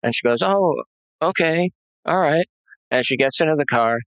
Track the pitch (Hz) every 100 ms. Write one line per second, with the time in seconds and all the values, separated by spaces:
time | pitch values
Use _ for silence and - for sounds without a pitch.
0 | 117 117 - 120 185 196 185 131 - _
1 | _ _ 160 190 165 160 180 - _ _
2 | - 180 165 156 180 _ _ - _ 127
3 | 123 131 135 - 160 156 139 117 117 117